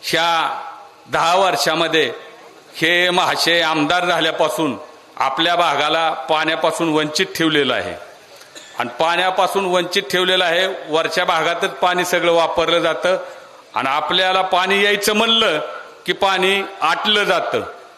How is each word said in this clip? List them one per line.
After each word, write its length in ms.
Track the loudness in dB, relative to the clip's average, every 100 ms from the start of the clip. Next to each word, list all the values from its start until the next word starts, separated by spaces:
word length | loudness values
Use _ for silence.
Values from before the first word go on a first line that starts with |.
| -2
ह्या 540 | -2 0 0 -2 -6 -12 -18 -20 -20 -6
दहा 280 | -2 2 4
वर्षामध्ये 760 | 2 2 0 0 2 2 0 -4 -14 -20 -20 -20 -20 -4
हे 340 | 0 2 2
महाशय 520 | 2 0 0 2 2
आमदार 440 | 2 0 0 0 0
झाल्यापासून 720 | 0 0 0 -2 0 -4 -4 -12 -20 -20 -4
आपल्या 380 | -4 0 0 2
भागाला 560 | 2 2 0 0 0
पाण्यापासून 840 | -2 -2 0 0 0 -2 0 0
वंचित 320 | 0 0 -2 -4 0
ठेवलेलं 380 | 0 2 2
आहे 200 | 0 -4 -10 -14 -20 -20 -20 -20 -20 -20 -8
आणि 100 | -8
पाण्यापासून 760 | -2 0 2 0 2 0 0 0
वंचित 380 | 0 0 -2 -2
ठेवलेलं 340 | -2 0 2 2
आहे. 220 | 2 0 -4 -2
वरच्या 360 | -2 0 0 2
भागातच 440 | 2 2 0 -4
पाणी 360 | 0 0 2 0
सगळं 260 | 0 2
वापरलं 480 | 2 2 2 2 2
जातं 380 | 2 0 0 -2 -4 -16 -20 -20 -8 -4
आणि 140 | 0
आपल्याला 520 | -2 0 0 2 2
पाणी 420 | 2 0 2 2
यायचं 300 | 2 2 0
म्हणलं 460 | 0 2 2 2 0 -4 -12 -16 -16 -8
की 80 |
पाणी 480 | -2 0 2 2 0 -2 -2
आटलं 420 | 0 0 0 0
जातं. 380 | 2 0 0 -4 -4 -12 -20